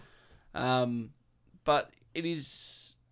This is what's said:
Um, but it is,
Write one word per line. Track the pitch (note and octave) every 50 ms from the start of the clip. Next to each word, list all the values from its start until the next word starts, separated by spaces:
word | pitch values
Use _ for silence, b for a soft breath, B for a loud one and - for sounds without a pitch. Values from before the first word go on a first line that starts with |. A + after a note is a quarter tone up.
| b b b b b b b b b b -
Um, | - B2+ B2+ B2+ B2+ B2 A#2+ A#2+ A#2+ A2+ A#2 - _ _ _ _ _ _ _ - - _
but | D3+ D3 D3 - - - _ _ _ -
it | D#3+ E3
is, | E3+ E3+ D#3 C3 - - - - - - - - - - _ _ _